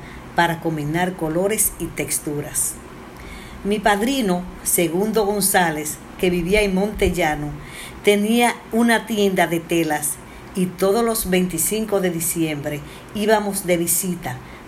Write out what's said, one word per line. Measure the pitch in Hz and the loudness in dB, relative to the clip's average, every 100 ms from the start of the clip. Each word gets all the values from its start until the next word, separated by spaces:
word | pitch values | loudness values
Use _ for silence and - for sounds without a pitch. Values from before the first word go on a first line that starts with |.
| - - - - | -10 -16 -4 2
para | 170 165 | 2 2
combinar | 165 156 147 165 185 | -2 -2 -2 0 0
colores | 185 156 165 196 214 - - | -2 -2 0 2 2 0 -2
y | 165 | -6
texturas. | - 147 - 160 147 135 - - - - - - - - - - - | -6 -4 -4 -4 -6 -4 -4 -4 -6 -14 -18 -18 -16 -16 -16 -16 -8
Mi | 196 208 | -2 2
padrino, | 208 202 233 269 202 180 180 - | 4 4 2 2 2 0 -2 -6
Segundo | - - 165 175 220 196 202 | -2 2 2 2 2 2 2
González, | 208 190 190 170 151 151 - - - | 2 2 4 2 0 -6 -8 -14 -2
que | 185 | 0
vivía | 180 170 208 | 2 2 4
en | 202 | 4
Montellano, | 185 208 - 190 175 160 147 147 147 - - - - | 2 0 2 0 2 0 0 -4 -8 -12 -14 -14 0
tenía | 202 202 208 233 240 - - | 4 4 4 4 4 2 -2
una | 226 233 220 190 | 2 4 4 2
tienda | 214 202 190 165 | 2 4 4 2
de | 170 | 2
telas | 165 170 156 151 - - - - - - | 0 0 2 0 -2 -6 -12 -18 -8 -2
y | 185 | -2
todos | - 190 220 233 | 2 2 4 2
los | 220 185 | 0 0
veinticinco | 185 185 160 - 214 220 196 | 2 2 0 0 0 0 0
de | 180 | 2
diciembre | 165 - 170 160 143 147 147 - - - | 0 -2 0 0 -2 -4 -6 -10 -16 -12
íbamos | 214 208 220 208 196 170 | -2 2 4 2 -2 0
de | 175 | 2
visita | 175 - 185 175 135 123 - - | 2 0 0 -4 -6 -8 -12 -18